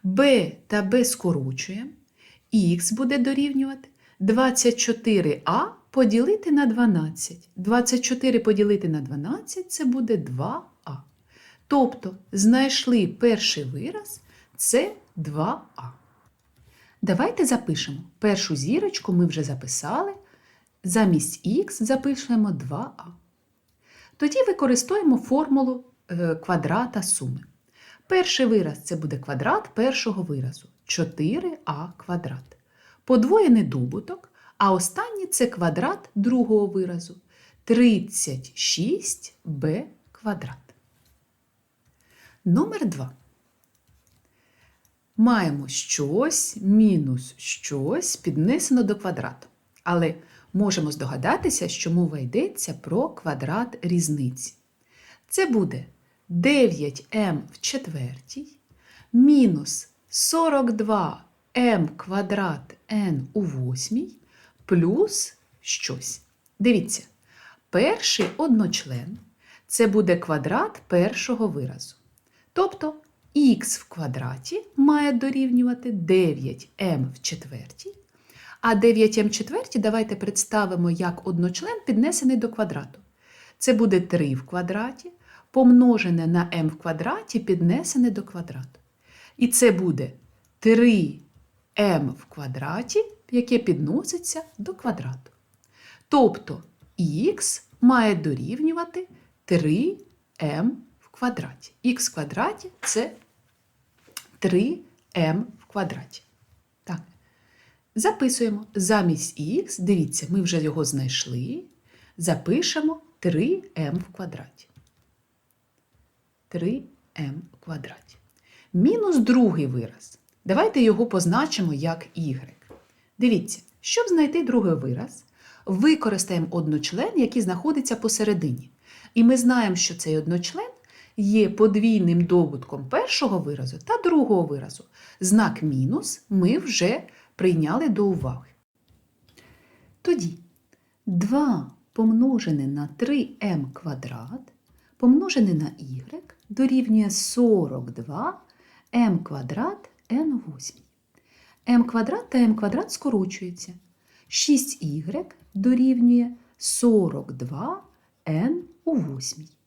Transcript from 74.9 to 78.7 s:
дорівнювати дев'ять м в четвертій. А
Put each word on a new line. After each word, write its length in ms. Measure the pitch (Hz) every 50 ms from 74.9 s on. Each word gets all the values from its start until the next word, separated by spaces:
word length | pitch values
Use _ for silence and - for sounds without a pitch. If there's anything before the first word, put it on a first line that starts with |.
| 302 294 294 285
дорівнювати 800 | 262 233 262 269 269 269 262 262 247 247 247 247 247 247 - 254
дев'ять 800 | 220 190 170 160 185 185 180 165 143 135 131 127 - - - _ _ -
м 300 | 196 185 160 139 131 131 -
в 60 | -
четвертій. 720 | _ - 170 - - 135 139 - - - - _ - 392 403 - _ _ _ _ _ _ - - - - - _
А 140 | - 226